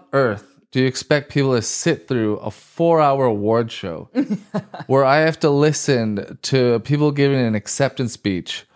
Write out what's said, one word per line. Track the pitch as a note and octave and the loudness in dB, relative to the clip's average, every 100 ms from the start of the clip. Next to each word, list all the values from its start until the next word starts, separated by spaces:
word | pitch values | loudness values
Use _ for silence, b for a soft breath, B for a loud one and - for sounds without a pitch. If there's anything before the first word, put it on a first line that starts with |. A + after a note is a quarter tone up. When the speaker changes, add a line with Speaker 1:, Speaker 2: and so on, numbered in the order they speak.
| _ | _
Speaker 1:
earth | C#3 B2+ G2 - _ _ | 0 0 -2 -10 _ _
do | C3 | -2
you | C3 | 0
expect | B2+ - D3 C3+ | -2 -2 -2 0
people | D3 C3+ B2 | -2 0 0
to | |
sit | - - E3+ D3+ - | -2 -4 -2 -2 -2
through | B2+ A2 G2+ | -2 -2 -4
a | A2 | -8
four-hour | - - - E3+ E3 D3 C#3 B2+ | -12 -12 -2 2 4 2 2 0
award | G#2 G#2 A2+ A2+ | 0 0 0 -2
show | - F#2+ D#2+ - | -6 -10 -12 -8
Speaker 2:
<laughs> | - - G#3+ - G#3+ - - - | -4 -2 -4 -6 -10 -8 -10 0
Speaker 1:
where | C3+ C3+ | 2 4
I | D3 | 4
have | D#3+ D#3 | 2 0
to | D3+ | 0
listen | C#3+ D3+ C#3+ - B2+ A2 G#2 E2 - | 2 2 2 0 0 0 -4 -8 -10
to | - C3+ B2 A#2 | -2 2 2 0
people | A#2 D3 D3+ | 0 0 2
giving | C#3+ C#3 C3+ | 2 2 2
an | A#2+ G#2+ | 2 0
acceptance | - - C3+ - A#2+ | -4 -2 -2 -2 -6
speech | - G#2 F#2 E2 - - | -4 -4 -2 -4 -12 -14